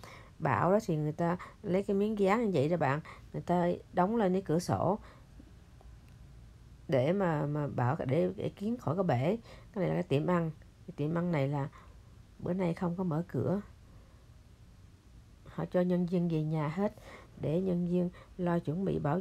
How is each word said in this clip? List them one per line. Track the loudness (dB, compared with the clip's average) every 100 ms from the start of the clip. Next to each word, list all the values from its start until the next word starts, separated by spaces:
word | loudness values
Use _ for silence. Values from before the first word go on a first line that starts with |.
| -12 -20 -20 -4
bão | 0 2 4
đó | 4 2
thì | 0
người | 0
ta | 0 0 0 -6 -10
lấy | -2 0
cái | 0 0
miếng | 0 2
dán | 2 4
như | 2
vậy | 2 2
đó | 2
bạn, | 2 0 -4 -14 -12
người | -8
ta | 0 2 2 0 -2
đóng | 2 2 4
lên | 2
cái | 2
cửa | 2 0
sổ | 2 2 2 0 -4 -20 -20 -20 -20 -20 -20 -20 -20 -20 -20 -20 -20 -20 -20 -20 -20 -14 0
để | 2 4
mà, | 2 2 0 0
mà | -2 -2
bão, | 0 0 0 0
để, | 2 2 -2
để | -6
kiến | -4 -6 -4
khỏi | -2 0
có |
bể. | 2 2 2 -2 -4 -20 -12
Cái | -4
này | -2
là |
cái | 0
tiệm | 0 0 2
ăn. | 0 0 -6 -16 -20 -12
Cái | -6
tiệm | -2 0
ăn | 0
này | 0 0
là | 0 -4 -8 -20 -20 -20 -20 -20 -8
bữa | -4
nay | -2 0
không | -2 -4 -2
có |
mở | -2 -2 -2
cửa. | -2 0 -2 -4 -16 -20 -20 -20 -20 -20 -20 -20 -20 -20 -20 -20 -20 -20 -20 -20 -20
Họ | -14 -8
cho | -2 2
nhân | 2 2 2
viên | 0 0
về | 0
nhà | 0 0 -2
hết | 0 -2 -4 -18 -20 -20 -8
để | -2 0
nhân | 0 0 0
viên | 0 0 -4 -14 -4
lo | 0 0
chuẩn | 0 -2
bị | 0 0
bảo | 0 0